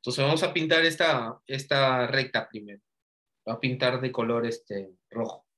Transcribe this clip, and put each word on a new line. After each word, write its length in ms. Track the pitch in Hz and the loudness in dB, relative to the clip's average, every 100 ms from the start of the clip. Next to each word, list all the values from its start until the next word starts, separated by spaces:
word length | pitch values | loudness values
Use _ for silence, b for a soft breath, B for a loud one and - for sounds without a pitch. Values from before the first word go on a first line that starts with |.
Entonces 240 | - - 139 | -6 0 2
vamos 160 | 160 | 2
a 100 | 180 | 0
pintar 320 | 180 160 165 | 0 2 4
esta, 560 | 165 156 165 131 113 - - | 4 2 2 2 -2 -10 -8
esta 640 | 135 139 139 135 127 120 | -8 0 4 4 4 2
recta 420 | 135 131 113 - | 0 0 -2 -4
primero. 320 | 110 104 101 _ _ _ _ _ _ - | -12 -14 -18 _ _ _ _ _ _ -8
Voy 100 | 117 | -4
a 40 | |
pintar 420 | 131 127 127 123 | -4 0 0 0
de 100 | 127 | -2
color, 360 | 123 117 117 117 | -2 -2 0 -2
este, 480 | 113 _ 101 95 - _ | -6 _ -8 -8 -16 _
rojo. 340 | 113 113 - _ | -6 -6 -8 _